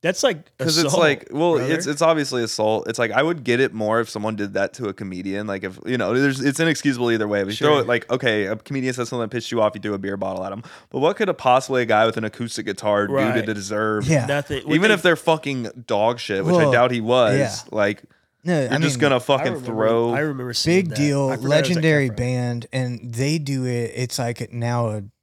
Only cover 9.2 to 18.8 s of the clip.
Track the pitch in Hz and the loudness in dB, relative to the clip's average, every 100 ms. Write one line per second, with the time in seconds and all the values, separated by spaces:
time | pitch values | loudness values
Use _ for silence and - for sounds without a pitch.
9.2 | 113 123 - 117 107 104 101 101 98 101 | -6 -6 -4 0 0 0 -6 -6 -6 -6
10.2 | 95 92 95 101 - - _ 135 147 202 | -6 -6 -8 -10 -14 -20 _ 0 0 2
11.2 | 202 170 131 127 127 131 117 107 113 110 | -2 2 4 4 4 0 4 4 4 2
12.2 | 110 - 117 - 107 98 107 104 104 135 | -6 -6 -8 -6 -6 -4 0 2 2 0
13.2 | 131 127 107 104 95 107 110 107 127 156 | 2 0 -2 -6 -4 -2 0 0 2 2
14.2 | 131 143 139 139 147 151 214 202 175 160 | 2 -2 -2 -8 0 2 4 4 4 2
15.2 | - 160 147 135 113 - 117 104 110 120 | 2 0 0 -6 -6 -10 -4 2 2 0
16.2 | - 98 98 180 151 120 123 120 110 123 | -2 -2 2 4 4 4 4 2 2 4
17.2 | 113 135 139 - - 107 104 104 - _ | 4 2 0 -4 -8 0 0 0 -10 _
18.2 | _ _ 175 170 127 135 | _ _ -2 0 0 0